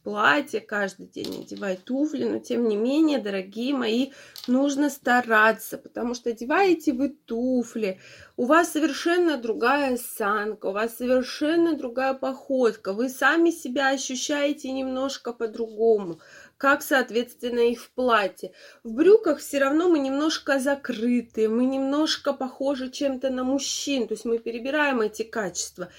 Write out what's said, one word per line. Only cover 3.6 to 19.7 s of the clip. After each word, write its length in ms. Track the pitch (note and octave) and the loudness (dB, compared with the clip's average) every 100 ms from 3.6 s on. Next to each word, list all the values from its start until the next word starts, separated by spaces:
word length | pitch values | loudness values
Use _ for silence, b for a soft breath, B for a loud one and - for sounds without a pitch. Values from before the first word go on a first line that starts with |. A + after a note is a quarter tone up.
| B3 | -2
мои, 380 | C#4 A#3 A#3 C4+ B B B - | -2 0 0 -2 B B B 0
нужно 420 | B3 C#4+ C#4 D4 | 2 2 2 -2
стараться, 880 | B3+ - B3 A#3+ A3 A3 A3 - - | 0 0 2 4 4 4 2 -6 -14
потому 360 | - - A#3 | -12 -8 -6
что 160 | A#3+ A#3+ | -4 -6
одеваете 640 | A3+ A#3+ D#4+ G4 D#4+ - | -6 -2 2 4 2 0
вы 160 | B3 C#4 | -2 -4
туфли, 880 | C#4 _ A3+ B3+ B3+ A#3 A#3 G#3 F#3+ B B B B | -6 _ -4 0 0 -2 -4 -4 -6 B B B B
у 80 | A#3+ | 4
вас 280 | D#4 E4 | 4 4
совершенно 640 | D#4+ D4+ C4 E4 F4 E4+ C#4 | 0 -2 0 0 2 2 0
другая 580 | A3+ G3+ A#3 C#4+ C#4 A#3+ | -4 0 2 2 0 -2
осанка, 720 | - - G#3 G#3+ G#3 G#3 F#3+ | -6 -4 -2 -2 -2 -6 -6
у 40 | |
вас 240 | G3 A3+ - | -4 -4 -4
совершенно 800 | B3 B3+ B3+ - D4+ E4+ E4+ D4+ | 0 0 0 -4 0 2 2 0
другая 360 | B3+ A#3+ C4 | -4 -2 -2
походка, 800 | C4 C4 B3+ - C4 A#3+ G#3 - | -2 -6 -8 -4 2 2 0 -6
вы 140 | G3+ B3+ | -4 -4
сами 400 | C4 C4+ E4 E4+ | 0 2 4 2
себя 400 | E4 C4+ B3+ C4+ | 0 -4 0 0
ощущаете 800 | C#4 - B3+ - D4 C#4+ D4 C4 | 0 -4 -6 -2 0 0 -2 -6
немножко 600 | C4 C4 C4 C4+ - - | -6 -4 -4 -6 -6 -10
по-другому, 840 | A#3+ A3+ A3+ A3+ G#3+ A3+ G#3+ F#3 D#3+ B B B _ | -8 -8 -6 -8 2 4 4 2 -10 B B B _
как, 260 | C#4 C#4+ | 2 2
соответственно, 800 | - C#4 A#3+ G#3+ A#3+ - A#3+ A#3+ A#3 | 2 0 2 -2 -4 -8 -4 2 2
и 40 | A#3 | 0
в 140 | - | -8
платье. 600 | - B3+ A3+ G3 - F#3 B B B | -4 2 2 2 -6 -16 B B B
В 80 | A#3 | -10
брюках 460 | A3+ E4+ A4 F#4 C4+ | 2 8 8 6 -2
всё 200 | - C#4+ | -2 0
равно 300 | C4+ | 2